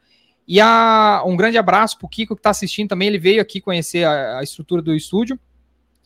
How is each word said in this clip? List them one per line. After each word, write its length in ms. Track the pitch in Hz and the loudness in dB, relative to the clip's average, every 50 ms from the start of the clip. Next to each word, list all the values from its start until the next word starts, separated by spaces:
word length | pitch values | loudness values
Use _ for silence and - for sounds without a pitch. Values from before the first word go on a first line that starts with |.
| _ _ _ _ _ _ _ _ _ | _ _ _ _ _ _ _ _ _
E 140 | - 170 202 | 0 4 6
a, 640 | 214 226 226 226 226 226 220 220 214 208 208 - - | 6 6 6 4 4 4 4 4 4 4 2 0 0
um 100 | 185 180 | -2 0
grande 220 | 175 208 233 233 226 | 0 0 2 2 2
abraço 400 | 202 180 175 208 226 220 - - | 2 2 2 2 2 0 -2 -8
pro 100 | 185 - | -14 -14
Kiko 260 | - 214 220 - 220 | -10 -10 -8 -8 -8
que 80 | - _ | -4 _
tá 80 | 208 | -2
assistindo 380 | - - 202 175 - - 208 196 | -2 -2 -4 -8 -6 -6 -6 -6
também. 200 | 196 180 196 208 | -4 -2 -2 -2
Ele 100 | 208 180 | -2 0
veio 220 | 165 185 214 220 | 0 2 2 2
aqui 200 | 208 214 - 190 | 0 -2 -6 -10
conhecer 440 | - 196 180 170 160 - - 175 170 | -6 -4 -4 -4 -6 -4 -4 -2 0
a, 340 | 156 151 143 135 107 120 131 | 0 0 -2 -4 -6 -8 -8
a 40 | 143 | -10
estrutura 380 | - - - 147 - 180 170 | -12 -14 -18 -8 -6 -6 -4
do 140 | 156 160 160 | -2 -2 -4
estúdio. 440 | 156 - - 175 208 240 226 262 - - _ _ _ _ _ _ _ _ _ _ _ _ | -4 -4 -4 -4 -4 -4 -4 -8 -12 -14 _ _ _ _ _ _ _ _ _ _ _ _